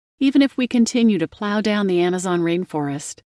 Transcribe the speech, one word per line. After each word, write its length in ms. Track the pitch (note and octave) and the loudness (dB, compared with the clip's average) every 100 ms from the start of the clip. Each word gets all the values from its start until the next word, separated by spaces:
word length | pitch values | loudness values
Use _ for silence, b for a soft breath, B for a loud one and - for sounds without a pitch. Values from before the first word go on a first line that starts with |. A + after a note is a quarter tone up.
| _ - | _ -4
even 220 | C4+ C#4 | 0 4
if 140 | C#4 - | 2 0
we 120 | B3 | -2
continue 500 | B3 A3+ B3 A#3 G3 | 2 2 2 2 2
to 80 | D#3 | -2
plow 340 | - G#3 G#3 | -6 -4 -2
down 280 | G#3+ G#3 G3+ | 0 0 0
the 120 | F3 | 0
Amazon 400 | F3 F3+ F#3 F3 | 0 -2 -2 -2
rainforest. 800 | E3+ E3+ F#3 D#3 C#3+ C#3 - - | 0 -2 -4 -6 -4 -6 -10 -16